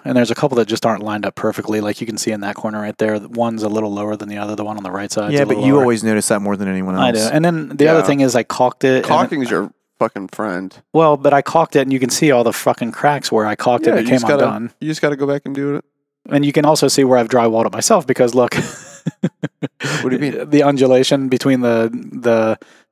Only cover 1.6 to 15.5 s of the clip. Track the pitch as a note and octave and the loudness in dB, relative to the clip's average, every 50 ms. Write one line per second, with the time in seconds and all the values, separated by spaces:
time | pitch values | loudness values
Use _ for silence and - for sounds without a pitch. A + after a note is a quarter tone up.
1.6 | G#2 - A2 G#2+ G#2 G#2 G2 - A#2 A2+ G#2+ G2+ - A#2+ A2 G2+ G2+ G2+ G2+ - | -6 -4 -4 -2 -2 -4 -6 -6 -8 -8 -8 -6 -4 -4 -4 -4 -6 -8 -8 -8
2.6 | - A2 G#2+ G#2+ G#2 G#2+ - - A2 G#2+ G#2+ G#2 G2 - - A#2 A#2 A#2 A2+ A2 | -8 -8 -6 -6 -8 -8 -4 -4 -2 -2 -2 -4 -6 -8 -4 -4 -2 -2 -2 -4
3.6 | G#2+ G#2+ G#2 A2 A2 G2+ G2+ G2+ G#2 G#2+ G#2+ G2+ G#2 G2+ G#2 G#2 G#2 G#2 G#2+ G#2 | -4 -4 -2 -2 -4 -4 -4 -6 -6 -6 -6 -8 -8 -10 -10 -8 -8 -8 -6 -6
4.6 | G#2+ G#2+ G#2+ G#2 G2 F#2 F2+ G2+ G2+ G#2 - A2 G#2 - D3 C#3+ C#3 - B2+ A2 | -8 -8 -8 -8 -8 -8 -8 -8 -8 -6 -6 -4 -2 0 0 0 2 2 0 2
5.6 | C3 C3+ C#3 C#3+ C3 A#2+ A#2 G#2+ A2 A2+ G#2+ G#2+ G2+ - A2+ G2+ G2 G2+ G2+ F#2+ | 2 4 4 4 4 4 2 0 0 0 0 0 0 0 0 0 0 -2 -4 -4
6.6 | G2+ F#2+ F#2+ F#2+ F#2+ F#2 F#2 F#2+ C3 B2 A#2 G#2+ G#2+ A2+ - D#3 E3 F3 E3+ D#3+ | -4 -4 -4 -4 -4 -4 -2 0 0 0 0 0 0 0 2 2 2 2 0 -2
7.6 | D3+ B2 D3 C#3+ C#3+ D#3 E3 D#3+ C#3 - C#3+ C#3 C3+ B2+ A#2 A#2+ A2 - - - | -4 -4 0 2 4 4 4 4 2 2 2 2 2 2 2 0 -2 -2 0 0
8.6 | B2+ B2 - - - C3 C3 B2+ - - D3 D#3+ G#3+ - E3+ C#3+ B2+ A#2 G2+ E2 | 0 0 0 0 0 2 2 2 2 2 2 2 2 0 -2 -4 -2 -2 -2 -2
9.6 | G2+ - - _ _ _ _ - - A2+ - G#2 F#2+ F#2 - - A2 G#2 F2+ F2+ | -2 -4 -10 _ _ _ _ -4 -4 -4 -2 -6 -12 -10 -8 -8 -6 -6 -6 -6
10.6 | F#2+ F#2 - - _ _ - D#3 E3 D#3 D3 C#3 C#3 C#3+ C#3+ C#3 - - - E3 | -8 -10 -14 -20 _ _ 2 4 4 4 4 2 2 2 2 2 2 2 0 0
11.6 | E3 - - C#3+ C3 C3+ C3+ B2+ C3 B2 - - D#3+ D3+ B2+ A#2+ A#2 A#2 A2 - | 0 2 0 0 0 0 0 -2 -2 -2 0 0 2 4 4 4 2 0 -2 0
12.6 | - B2+ A#2+ - - A2+ - - - D3 D3 C3+ - - - A2 G#2+ G#2+ G#2+ - | 0 -2 -2 0 -4 -8 -4 -2 0 0 0 0 -2 -2 0 0 0 0 -4 -2
13.6 | - B2+ A#2+ A2+ G#2+ - - - A2 B2 B2+ B2+ - - D3 C#3 C3+ A#2 G#2+ G#2+ | 0 0 0 2 2 2 2 2 2 2 0 2 2 2 2 2 2 0 -2 -4
14.6 | A#2 A#2 - _ D3+ D#3 D#3 - - D3 D3 C3+ C#3+ C#3 C#3+ C#3+ - - | -8 -10 -12 _ -8 -6 -4 -2 -2 -2 -2 -2 -2 -2 -2 -4 -6 -8